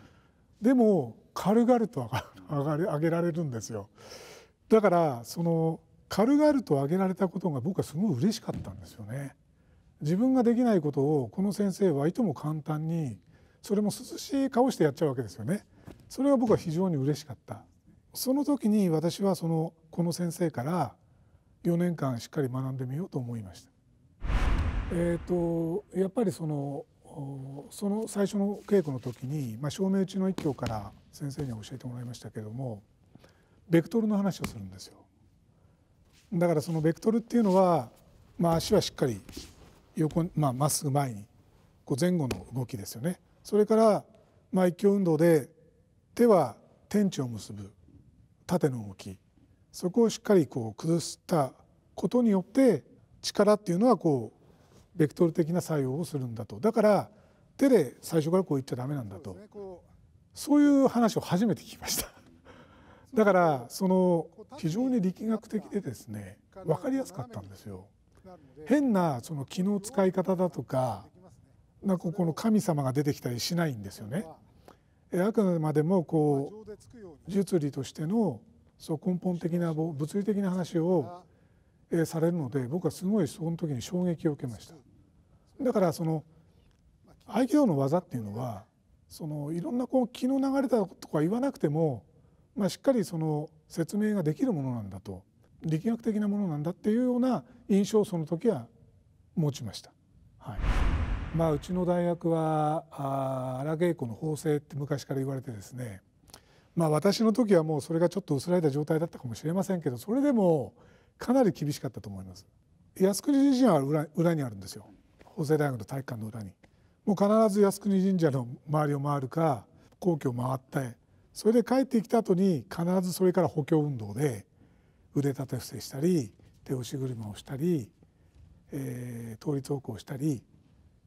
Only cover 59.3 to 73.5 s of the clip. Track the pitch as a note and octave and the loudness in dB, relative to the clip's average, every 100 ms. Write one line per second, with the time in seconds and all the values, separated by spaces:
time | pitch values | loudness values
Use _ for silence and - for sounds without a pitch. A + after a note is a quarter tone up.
59.3 | F2+ G#3 G#3 F#3+ F3 - _ _ _ _ | -14 -16 -16 -14 -16 -20 _ _ _ _
60.3 | - D4+ D4 C#4+ C#4 C4 A#3 A3+ D3 - | -8 2 6 6 6 4 4 2 2 0
61.3 | F3+ A3+ C#3+ - - - - - - - | 2 2 0 -6 -12 -6 -6 -6 -14 -20
62.3 | - - - - - - - - B3 G#3 | -20 -20 -20 -20 -20 -20 -20 -4 2 4
63.3 | F#3 E3+ C3+ A#2+ - F#3+ F#3 F3+ E3+ - | 6 4 2 -4 -2 2 4 4 2 -2
64.3 | - - C4+ D#3+ F#3+ C4 B3 F#3 - A3 | -12 -20 -6 -4 -2 0 0 0 -2 -4
65.3 | A3 - G#3+ - G3+ C3+ A2 - G#2 F#2+ | -4 -4 -8 -4 -6 -6 -10 -12 -12 -12
66.3 | - _ F#3+ F3 D3+ C4+ C4+ B3+ D3 A#3+ | -18 _ -10 -4 -2 -2 -4 -6 -10 -12
67.3 | A3 G2 F#2+ G#2+ F#2 F#2+ _ _ - F#3 | -12 -16 -16 -16 -16 -18 _ _ -20 -20
68.3 | F3 C#3 - D3+ D4 C4+ G3 E3+ B2 - | -20 -20 -8 0 2 4 2 2 0 -6
69.3 | D3 B2+ - F#3+ G3+ G3 - F#3+ F#3+ F#3 | -8 -8 -4 -2 -2 -4 0 0 2 0
70.3 | F3+ F3+ D3 A#2+ C3 B2+ G2 - _ - | 0 -2 -4 -4 -2 -2 -4 -12 _ -20
71.3 | - _ _ _ _ G3+ F3+ F3+ D#3+ E3+ | -20 _ _ _ _ -2 -2 -2 -2 -2
72.3 | - A3+ G#3+ - D3 C3 B2+ D3 C3 C3 | 0 2 2 2 0 0 0 0 -2 -4
73.3 | A#2+ - | -4 -2